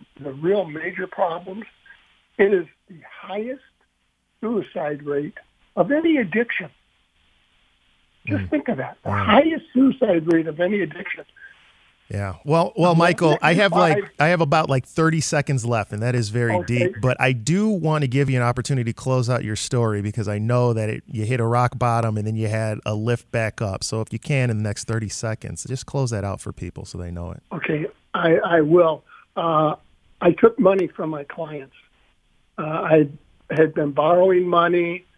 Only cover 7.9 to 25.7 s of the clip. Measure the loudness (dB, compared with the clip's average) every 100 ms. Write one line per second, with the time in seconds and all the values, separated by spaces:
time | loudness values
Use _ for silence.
7.9 | _ _ _ -6 -4 -2 -4 -2 -6 -6
8.9 | -10 -6 -2 4 4 4 0 -2 2 4
9.9 | 4 2 2 2 0 0 -2 -2 -2 -4
10.9 | -8 -12 -12 -16 _ -20 -20 _ _ _
11.9 | _ -10 -6 -6 -6 0 0 0 2 4
12.9 | 4 4 4 2 4 4 4 4 4 4
13.9 | 2 -2 0 2 2 2 2 2 -2 -2
14.9 | 0 2 2 0 -2 0 -2 0 -2 -2
15.9 | -4 -2 0 0 0 0 0 0 0 0
16.9 | 0 -2 2 0 0 0 2 2 0 0
17.9 | 0 0 0 0 2 0 0 -2 -2 -2
18.9 | -4 -2 0 0 -2 -4 -6 -2 0 0
19.9 | 0 -4 -4 -4 -2 0 2 2 0 -4
20.9 | -6 -8 -6 -2 0 0 2 0 0 0
21.9 | 0 0 -2 -2 -2 -2 -2 -4 -6 -4
22.9 | -2 -2 -2 -2 -4 -4 -4 -6 -6 -6
23.9 | -6 -6 -8 -2 0 0 0 -4 -6 -6
24.9 | -6 -6 -6 -6 -6 -8 -10 -8